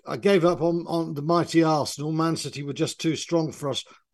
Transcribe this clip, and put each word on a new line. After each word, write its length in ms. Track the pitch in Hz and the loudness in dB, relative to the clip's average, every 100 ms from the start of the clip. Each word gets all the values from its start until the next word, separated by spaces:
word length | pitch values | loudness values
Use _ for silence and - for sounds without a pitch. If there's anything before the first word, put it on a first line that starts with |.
| - | -10
I 100 | 143 | -2
gave 280 | 196 196 | 4 6
up 160 | 170 165 | 4 4
on, 240 | 165 170 165 | 2 0 -2
on 280 | 170 165 | -4 -2
the 80 | 147 | -4
mighty 400 | 147 170 165 160 | 0 2 4 4
Arsenal. 500 | 160 151 127 - 151 | 4 2 0 -4 -4
Man 240 | 160 165 160 | 0 0 -2
City 260 | 143 117 | -6 -8
were 100 | 143 | -8
just 280 | 135 160 - | -4 -4 -2
too 160 | 165 143 | -4 -4
strong 340 | - 170 156 | -2 -2 -2
for 200 | - 143 | -4 -6
us. 140 | 123 - - _ | -6 -8 -18 _